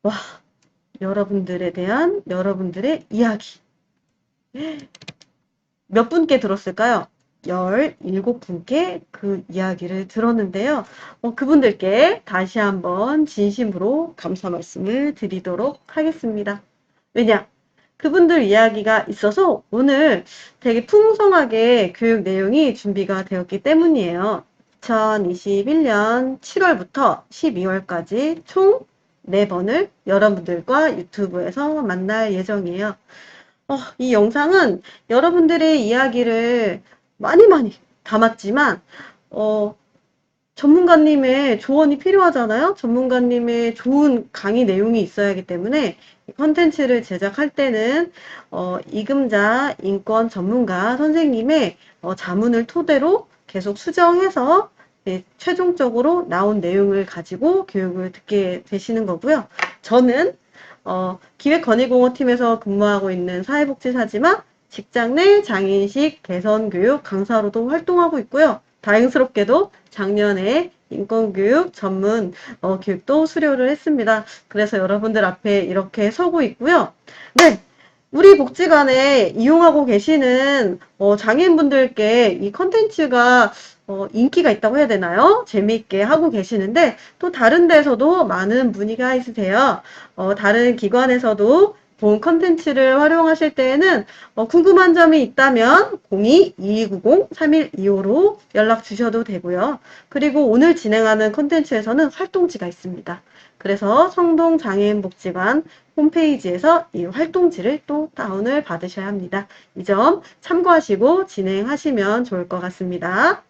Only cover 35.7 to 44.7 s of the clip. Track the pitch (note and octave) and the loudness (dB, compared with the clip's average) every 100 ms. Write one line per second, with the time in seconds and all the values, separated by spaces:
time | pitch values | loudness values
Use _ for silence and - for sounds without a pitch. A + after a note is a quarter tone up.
35.7 | D4+ G#3+ A#3+ C4 A#3+ A#3 A3+ A#3 A#3+ G#3+ | 2 0 0 0 0 -2 0 0 0 -2
36.7 | F3+ _ _ _ _ G#3 E4+ A4 E4 A3 | -4 _ _ _ _ 0 6 8 6 0
37.7 | - _ _ - G#3+ A3+ A3+ G3 B3+ C#4+ | -8 _ _ -6 0 0 0 -6 -2 -2
38.7 | F3+ _ - - _ _ - G#3+ G#3+ G#3 | -2 _ -20 -20 _ _ -6 -4 -2 -4
39.7 | - _ _ _ _ _ _ _ - C#4+ | -8 _ _ _ _ _ _ _ -2 4
40.7 | E4 F4+ D#4+ D4+ D4 C4 C4 C#4 G#3+ - | 4 6 6 6 2 2 0 0 -2 0
41.7 | C#4 D4+ C#4+ F#4 G4 F4+ C#4 A3+ A3 E4 | 2 2 0 2 4 4 2 -2 0 -2
42.7 | G4+ A#3+ A#3+ C4 B3 B3 A#3+ A#3 A#3 A#3 | -2 -4 -2 0 0 0 -2 -2 -2 -4
43.7 | A#3 B3 C#4 D4 A#3+ - - G3 A3+ A#3 | -4 -2 2 2 0 -6 -10 -4 0 0